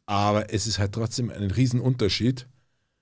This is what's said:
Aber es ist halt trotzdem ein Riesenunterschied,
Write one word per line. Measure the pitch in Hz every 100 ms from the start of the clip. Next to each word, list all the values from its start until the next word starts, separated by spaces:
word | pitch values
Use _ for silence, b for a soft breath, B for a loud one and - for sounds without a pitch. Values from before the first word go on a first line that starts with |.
| -
Aber | 101 104 104 -
es | 107 113
ist | 92
halt | 101
trotzdem | 101 113 - 117
ein | - 101
Riesenunterschied, | 95 127 120 127 127 107 - 110 131 - _ _ _ _ _